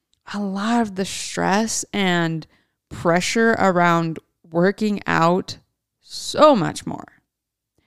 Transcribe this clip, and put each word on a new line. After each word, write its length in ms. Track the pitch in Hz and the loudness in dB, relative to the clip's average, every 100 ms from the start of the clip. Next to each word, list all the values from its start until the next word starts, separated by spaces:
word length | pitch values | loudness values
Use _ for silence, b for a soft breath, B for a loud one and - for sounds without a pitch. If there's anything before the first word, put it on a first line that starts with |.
| _ _ - | _ _ -12
a 60 | 202 | -8
lot 420 | 196 196 214 240 | -6 -4 0 0
of 140 | 220 185 | 0 -4
the 100 | 190 | -6
stress 800 | - - - 175 202 226 - - | -6 -8 -2 0 0 0 -4 -6
and 540 | 202 190 175 165 165 - _ _ _ _ | -2 0 0 0 -4 -10 _ _ _ _
pressure 640 | - 175 175 - 233 226 - | -4 0 2 0 2 2 2
around 580 | 190 175 175 170 165 156 - _ 170 | 2 4 2 2 0 -6 -14 _ _
working 520 | 165 185 202 214 202 - | 0 2 2 -2 -2 -2
out 540 | 165 165 180 - - _ _ _ _ | 2 2 2 -4 -16 _ _ _ _
so 540 | _ - - - 302 233 | _ -12 -8 4 6 6
much 320 | 151 - - | 0 -6 -10
more, 340 | - - _ _ _ _ _ _ _ | -12 -14 _ _ _ _ _ _ _